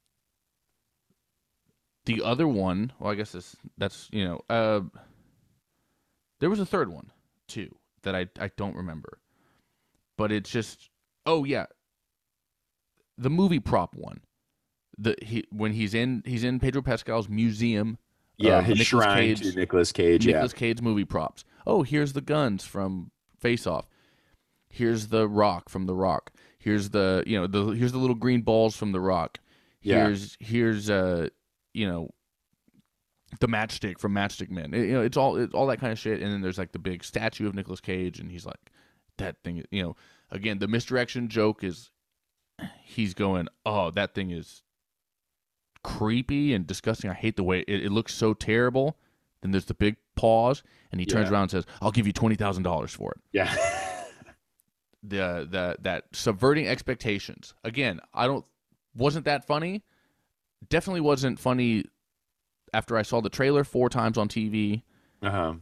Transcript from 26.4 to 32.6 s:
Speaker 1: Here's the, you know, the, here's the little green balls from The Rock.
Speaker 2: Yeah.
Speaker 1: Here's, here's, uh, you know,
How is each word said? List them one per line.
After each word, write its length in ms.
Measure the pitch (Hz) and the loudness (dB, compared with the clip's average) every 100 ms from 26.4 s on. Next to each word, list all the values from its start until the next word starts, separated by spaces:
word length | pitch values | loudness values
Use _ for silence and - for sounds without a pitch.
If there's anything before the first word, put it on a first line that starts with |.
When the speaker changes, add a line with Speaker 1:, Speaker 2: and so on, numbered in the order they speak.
| - _ | -20 _
Speaker 1:
Here's 300 | 107 104 101 | 0 0 0
the, 320 | 101 95 92 - | 2 4 2 2
you 140 | 107 | 0
know, 80 | 90 | 0
the, 200 | 101 104 113 | 0 0 2
here's 180 | 123 | 0
the 40 | 131 | 2
little 180 | 131 117 | 0 2
green 260 | 123 123 | 2 2
balls 340 | 113 113 110 - | 4 4 4 2
from 160 | 107 | -2
The 80 | 95 | 0
Rock. 400 | 95 90 78 - _ _ _ _ | 2 0 -2 -8 _ _ _ _
Speaker 2:
Yeah. 240 | 101 110 107 | 2 4 4
Speaker 1:
Here's, 320 | 101 104 - | 2 -6 -14
here's, 480 | 110 117 113 107 104 | -2 2 2 2 2
uh, 400 | 101 92 87 80 - _ _ _ | 2 2 0 -2 -6 _ _ _
you 140 | - 101 | -4 -2
know, 220 | 85 80 - _ _ _ _ | -2 -6 -12 _ _ _ _